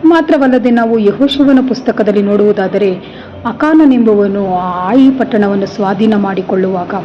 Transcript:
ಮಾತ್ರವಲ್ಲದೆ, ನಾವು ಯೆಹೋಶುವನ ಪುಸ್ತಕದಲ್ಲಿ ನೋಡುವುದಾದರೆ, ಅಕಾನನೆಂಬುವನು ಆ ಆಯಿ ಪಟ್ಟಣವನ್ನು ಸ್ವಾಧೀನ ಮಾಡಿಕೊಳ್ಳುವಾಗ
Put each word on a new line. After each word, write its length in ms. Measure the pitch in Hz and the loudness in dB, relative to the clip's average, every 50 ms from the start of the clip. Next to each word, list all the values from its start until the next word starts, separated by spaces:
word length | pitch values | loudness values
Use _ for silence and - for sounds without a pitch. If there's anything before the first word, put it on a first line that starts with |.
| - | 4
ಮಾತ್ರವಲ್ಲದೆ, 640 | 320 339 330 320 320 339 302 277 262 254 254 208 247 | 4 4 4 2 2 0 2 2 2 2 2 2 2
ನಾವು 280 | 240 233 233 226 226 226 | 0 2 0 0 0 0
ಯೆಹೋಶುವನ 600 | 214 202 - - 269 277 - 285 285 269 277 254 254 - | 0 0 0 2 0 -2 2 2 2 4 4 2 2 0
ಪುಸ್ತಕದಲ್ಲಿ 540 | 233 - - - 220 - 220 190 202 208 202 | -4 -4 -4 -4 -2 -2 0 0 0 0 0
ನೋಡುವುದಾದರೆ, 680 | 202 202 208 208 208 208 202 190 185 180 196 208 196 185 185 - - - - - - - - - | 0 0 2 2 0 0 0 -2 -2 -2 -2 -2 -2 -2 -4 -10 -16 -18 -18 -18 -18 -18 -10 -10
ಅಕಾನನೆಂಬುವನು 1080 | 240 226 - - 302 320 320 320 285 262 240 226 220 214 208 202 202 196 202 202 190 185 | -10 -6 -4 -2 2 4 4 4 4 4 4 2 2 2 2 2 0 0 -2 -4 -2 -2
ಆ 340 | 180 180 180 180 180 180 185 | -2 -4 -4 -6 -4 -4 0
ಆಯಿ 200 | 220 262 269 269 | 2 4 4 4
ಪಟ್ಟಣವನ್ನು 560 | 269 - 233 - - 214 202 202 202 202 196 | 4 2 -2 -2 0 0 0 0 0 -2 -4
ಸ್ವಾಧೀನ 480 | 196 - - 202 190 196 190 220 220 214 | -6 -4 -4 -2 -2 0 0 0 0 0
ಮಾಡಿಕೊಳ್ಳುವಾಗ 800 | 202 196 196 196 190 185 - 208 190 185 190 190 190 180 175 202 190 175 | 0 -2 -2 -4 -6 -4 -4 -2 -2 -2 -2 -4 -6 -6 -6 -8 -8 -8